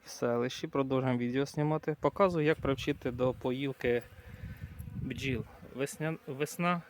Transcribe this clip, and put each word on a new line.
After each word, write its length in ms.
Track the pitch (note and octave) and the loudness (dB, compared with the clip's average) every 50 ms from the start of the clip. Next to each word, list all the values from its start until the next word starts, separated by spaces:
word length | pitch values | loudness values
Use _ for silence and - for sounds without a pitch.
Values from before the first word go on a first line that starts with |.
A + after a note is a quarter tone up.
| _ | _
в 60 | - | -16
селищі. 560 | - - - A#2+ A#2+ A#2+ A#2+ B2+ - - - | -8 -2 0 0 2 2 0 -2 -2 -6 -8
Продовжуємо 520 | E3 - C#3+ C3+ C3 C3+ C3 C3 C3 B2+ A#2+ | -2 0 0 2 2 2 2 4 2 2 2
відео 260 | A#2+ A#2+ B2 C3+ C#3 | 0 0 0 0 -2
знімати. 520 | C#3 - - D3 D3+ D#3 D#3 - - D3+ - | 0 0 0 2 2 2 0 0 -2 -4 0
Показую, 460 | - D3 - - G3+ F#3 F3 E3 D3+ | 0 0 4 4 4 4 6 4 4
як 140 | D3 D#3+ - | 4 4 4
привчити 500 | - C#3+ C#3 C3 - - C#3+ - - C3 | 4 0 2 2 2 -2 -2 0 -2 -4
до 240 | A#2+ A#2+ B2+ B2+ B2 | 0 2 2 2 2
поїлки 680 | - - C3 B2+ C3 C#3 C#3 C3 - - B2 A#2+ A#2+ - - - - - - - - - - - - - - - - - - - - - | 0 0 -2 0 0 -2 -4 -4 0 2 4 4 2 2 -4 -18 -18 -16 -16 -14 -12 -10 -10 -10 -10 -12 -12 -12 -12 -12 -10 -8 -6 -4
бджіл. 420 | C3 C3 - C3 C3+ B2+ A2+ G#2+ - - - - - - | -4 -4 -4 -2 -2 0 -2 -2 -6 -12 -18 -18 -14 -4
Весня-, 400 | B2 C3+ C#3+ - - D3+ D#3+ D#3+ - - | -4 -4 -4 -2 -4 -2 -2 -2 -4 -6
весна, 560 | - C#3 C3 D3 D3 - - F3 F3 F3+ F3 E3 - | -10 -2 -2 -2 -2 0 0 2 2 2 2 -2 -8